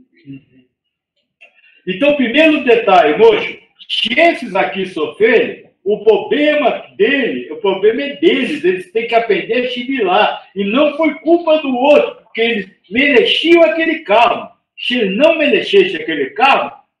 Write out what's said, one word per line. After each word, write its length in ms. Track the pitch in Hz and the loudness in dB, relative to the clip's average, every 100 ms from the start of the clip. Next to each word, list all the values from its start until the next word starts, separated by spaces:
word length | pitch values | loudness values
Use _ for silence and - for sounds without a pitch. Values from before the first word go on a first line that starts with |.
| 127 _ 139 135 _ 262 127 _ _ _ _ _ _ _ _ _ _ _ 175 | _ _ -20 -20 _ _ _ _ _ _ _ _ _ _ _ _ _ _ -10
Então, 280 | 190 294 285 | -2 0 0
primeiro 480 | 233 269 320 285 | 0 2 2 2
detalhe, 540 | 247 226 220 185 151 170 | 2 2 4 4 4 2
moço, 400 | 226 214 - - _ _ - | 2 0 -4 -12 _ _ -8
se 320 | - - 247 | -6 -2 2
esses 360 | 339 - 226 190 | 2 0 -4 -4
aqui 320 | 190 190 185 | -2 -4 -8
sofrerem, 800 | 160 147 - 226 226 - - - _ | -6 -6 0 2 2 0 -6 -18 _
o 200 | 185 208 | -4 0
problema 800 | 214 202 - 294 294 294 247 - - - | 2 2 2 0 0 0 0 -2 -10 -2
dele, 540 | 220 277 220 127 - | 0 0 -2 -6 -10
o 60 | 156 | -6
problema 440 | 185 190 208 247 | -4 0 0 0
é 140 | 277 - | -6 0
deles, 500 | 190 269 214 143 175 | 0 0 -4 -4 -2
eles 260 | 185 - | -4 -6
têm 160 | 226 233 | -6 0
que 60 | |
aprender 480 | 226 226 175 - 247 | -2 0 -4 -2 -4
a 60 | 247 | -4
assimilar. 800 | 247 247 269 185 196 233 - - 190 | -6 -6 -4 0 0 0 -4 -12 -8
E 80 | |
não 340 | 202 247 302 285 | -4 0 0 0
foi 160 | 320 - | -4 -2
culpa 400 | 294 339 320 311 | 0 0 2 0
do 160 | 285 247 | 0 -2
outro, 480 | 277 277 - - | 4 4 2 -6
porque 180 | _ - | _ -4
eles 300 | 233 214 185 _ - | -2 -4 -8 _ -8
mereciam 720 | 214 294 247 - - 320 339 | -2 2 2 2 0 2 4
aquele 380 | 320 320 320 - | 4 2 -4 -4
karma. 540 | - 214 233 - - _ _ - | 0 2 2 0 -8 _ _ -14
Se 220 | - 247 | -6 -4
ele 180 | 196 202 | -2 2
não 220 | 311 320 | 2 2
merecesse 580 | 277 196 - 196 180 165 | 0 0 2 2 2 -2
aquele 360 | 156 151 131 | -6 -6 -6
karma, 500 | - 269 220 - - _ _ | -2 0 0 -2 -12 _ _